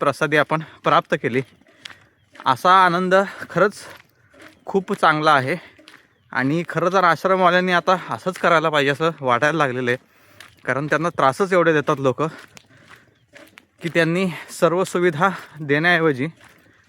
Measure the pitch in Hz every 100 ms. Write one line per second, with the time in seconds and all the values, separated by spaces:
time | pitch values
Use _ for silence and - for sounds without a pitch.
0 | 147 - 156 151 139 156 156 - 160 151
1 | - 165 135 120 127 _ _ _ - -
2 | _ _ _ - 127 - 180 185 185 170
3 | 185 190 196 - - - 131 - - -
4 | _ _ _ _ - _ - 190 185 202
5 | 170 151 156 143 127 170 - - - -
6 | _ _ _ - 131 165 170 165 175 190
7 | 175 156 185 190 180 180 185 175 170 185
8 | - 120 180 180 180 165 156 151 139 143
9 | 165 160 135 120 147 156 143 123 123 123
10 | _ _ _ - - _ - 127 147 151
11 | 165 - 135 - 196 185 165 156 139 143
12 | 135 123 156 - - - - _ - -
13 | _ _ _ - - - - _ 165 170
14 | 160 175 190 151 - - 165 175 180 180
15 | 175 147 190 175 - 147 147 143 170 175
16 | 160 127 156 - - _ _ _